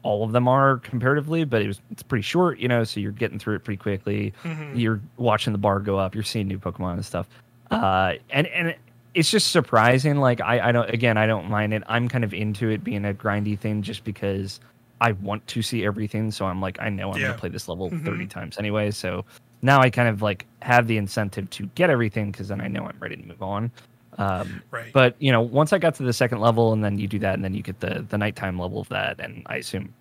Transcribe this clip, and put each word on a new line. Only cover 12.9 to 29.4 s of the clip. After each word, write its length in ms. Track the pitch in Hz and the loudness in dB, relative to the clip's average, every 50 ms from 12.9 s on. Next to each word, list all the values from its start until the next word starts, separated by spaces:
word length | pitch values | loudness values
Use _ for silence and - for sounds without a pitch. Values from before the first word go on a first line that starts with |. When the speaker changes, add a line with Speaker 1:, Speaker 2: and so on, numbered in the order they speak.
| 160 101 101 | -4 -2 -2
Speaker 1:
a 80 | 104 101 | -2 -4
grindy 440 | - - 110 101 104 104 107 104 101 | -2 -2 0 0 0 0 -2 -2 -2
thing 220 | - 110 107 107 | -2 -4 -2 -2
just 220 | 101 101 101 - - | -4 -6 -8 -8 -8
because 560 | 113 98 - - 101 98 98 98 98 - - - _ _ _ _ _ _ - | -10 -8 -4 -2 -2 -2 -2 -4 -6 -10 -14 -20 _ _ _ _ _ _ 0
I 120 | 120 117 104 | 2 2 2
want 320 | 95 101 98 104 113 _ | 0 -4 -6 -6 -6 _
to 140 | - - 120 | -6 -4 -4
see 240 | 107 - - 113 98 | -4 -2 -2 0 0
everything. 460 | 104 101 113 107 101 - 107 110 110 | 0 0 -2 -6 -4 -2 -2 -2 -4
So 140 | 104 - 101 | -4 -4 -4
I'm 160 | 95 90 95 | -4 -2 -2
like, 180 | 98 95 92 - | -4 -4 -4 -4
I 80 | - 110 | -6 -4
know 240 | 101 98 95 98 92 | -4 -4 -4 -4 -4
I'm 80 | - | -2
Speaker 2:
Yeah. 60 | 135 | -2
Speaker 1:
gonna 60 | 131 120 | -2 -4
play 140 | 110 - 87 | -4 -6 -8
this 180 | 73 - - - | -8 -8 -8 -8
level 220 | 82 87 95 87 | -8 -6 -6 -6
Speaker 2:
Mm-hmm. 140 | 175 165 147 | -6 -6 -6
Speaker 1:
thirty 220 | 165 - 87 90 | -6 -6 -6 -8
times 300 | 98 - 90 85 85 - | -10 -10 -12 -12 -10 -8
anyway. 340 | - 107 104 101 107 104 104 | -6 -4 -2 0 0 0 -2
So 340 | 104 - - 92 92 90 92 _ - - _ _ _ _ | -4 -4 -6 -6 -6 -6 -8 _ -16 -20 _ _ _ _
now 200 | - 131 139 139 | 4 6 6 6
I 80 | 131 127 | 6 4
kind 200 | - 123 123 117 | 4 2 2 2
of, 120 | 110 101 | 0 0
like, 260 | 107 104 98 - - _ _ _ | -2 -2 -2 -4 -10 _ _ _
have 260 | - - 123 123 120 | 0 4 6 6 6
the 100 | 113 113 | 4 0
incentive 520 | 107 101 98 - 117 107 98 - 104 95 92 | 0 -2 -2 -4 -4 -4 -4 -4 -8 -10 -8
to 160 | - - 101 95 _ | -10 -10 -10 -10 _
get 140 | - 175 175 | 0 2 4
everything, 420 | 143 120 117 107 - 110 104 101 | 4 2 2 0 0 -2 -4 -4
'cause 160 | 98 - 95 98 | -6 -8 -8 -8
then 120 | 101 101 | -6 -6
I 60 | 113 | -6
know 180 | - 101 95 - | -6 -6 -8 -8
I'm 100 | - - - | -10 -12 -12
ready 160 | - - - | -12 -12 -12
to 60 | - - | -12 -14
move 180 | - - - 95 | -18 -14 -10 -8
on. 280 | 95 101 101 113 117 - - - _ _ _ _ _ - | -6 -4 -4 -4 -4 -6 -10 -20 _ _ _ _ _ -6
Um, 460 | - 98 98 95 90 - 92 92 - - _ | -2 -2 0 0 -2 -4 -8 -10 -14 -14 _
Speaker 2:
Right. 220 | - 117 117 117 - | -12 -12 -12 0 4
Speaker 1:
but, 220 | 139 131 123 - _ | 4 4 4 4 _
you 120 | 147 135 | 2 4
know, 100 | 127 113 | 4 4
once 320 | 117 120 110 139 156 151 208 | 4 2 2 2 4 4 2
I 60 | 185 | 4
got 160 | 170 165 147 | 4 2 0
to 80 | - 135 | 2 -2
the 100 | 123 113 | -2 2
second 260 | - 131 117 123 107 | 2 2 2 2 4
level, 300 | 107 117 113 113 117 113 110 | 4 4 6 6 4 4 4
and 100 | 107 107 | 2 0
then 160 | 101 101 104 | 0 0 -2
you 80 | 101 | -2
do 120 | 98 107 101 | -2 -2 -2
that, 140 | 104 98 95 | 0 0 -2
and 100 | 95 95 | -2 -2
then 100 | 95 95 | -4 -4
you 80 | 107 107 | -6 -6
get 160 | - 95 - | -10 -8 -6
the, 260 | - - - - - 107 | -6 -6 -4 -6 -6 -4
the 80 | - | -2
nighttime 420 | 101 104 104 101 - - 95 90 90 | 0 0 -2 -2 -4 -6 -4 -4 -4
level 200 | 87 90 98 101 | -4 -4 -6 -6
of 80 | 98 - | -8 -6
that, 300 | 98 98 98 - - - | -4 -4 -4 -4 -4 -8
and 220 | - - 113 - | -10 -12 -12 -14